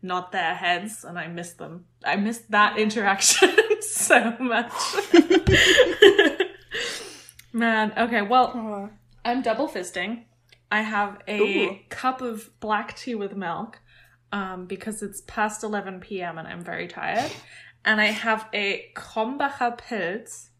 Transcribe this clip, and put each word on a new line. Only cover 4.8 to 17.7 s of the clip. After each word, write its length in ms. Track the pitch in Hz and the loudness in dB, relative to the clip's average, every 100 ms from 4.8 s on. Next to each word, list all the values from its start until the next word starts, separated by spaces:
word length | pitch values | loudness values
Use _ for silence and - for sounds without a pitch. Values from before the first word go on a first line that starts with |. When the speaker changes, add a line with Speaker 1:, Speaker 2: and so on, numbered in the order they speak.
| - - 415 | -4 -4 6
Speaker 1:
<laughs> 1300 | 339 320 370 - - - - 494 - 415 - 339 - 370 - - - - - - - - - - | 6 8 6 6 4 6 6 6 8 8 8 4 2 -4 -6 -12 -10 -8 -10 -14 -18 -20 -20 -10
Man, 400 | 233 233 220 214 - | -2 2 2 0 0
okay, 240 | 233 233 | 0 0
well, 300 | 202 247 247 | 2 4 4
Speaker 2:
Aw. 340 | 247 220 208 202 - _ - | 0 -8 -8 -10 -14 _ -10
Speaker 1:
I'm 180 | 226 247 | -4 -2
double 260 | 240 220 294 | 0 -2 -2
fisting. 560 | 208 180 - 180 233 - _ _ _ _ | -6 -8 -6 -6 -8 -12 _ _ _ _
I 120 | 208 | -2
have 380 | 220 214 202 196 - | -2 -2 -4 -6 -8
a 140 | 208 | 0
Speaker 2:
Ooh. 380 | 202 196 190 196 _ | 0 2 -2 -4 _
Speaker 1:
cup 340 | - 254 262 | -4 -4 -4
of 260 | 254 220 - _ | -6 -8 -12 _
black 360 | 214 208 226 - | -2 -2 -2 -12
tea 200 | - 226 | -8 -6
with 180 | 196 196 | -6 -6
milk, 440 | 180 165 226 - _ _ _ _ _ | -8 -6 -10 -14 _ _ _ _ _
um, 340 | 202 190 185 180 | -8 -6 -8 -10
because 360 | 190 - 208 | -10 -8 -10
it's 180 | 202 202 | -10 -12
past 420 | - - 214 214 | -12 -4 -4 -2
eleven 340 | 220 208 190 185 | -6 -6 -6 -12
P 240 | 180 196 | -10 -8
M 160 | 175 165 | -8 -10
and 80 | 160 | -12
I'm 160 | 175 | -12
very 240 | 175 170 180 | -10 -10 -10
tired. 440 | - 165 196 294 - - - - | -8 -4 -4 -4 -8 -18 -20 -20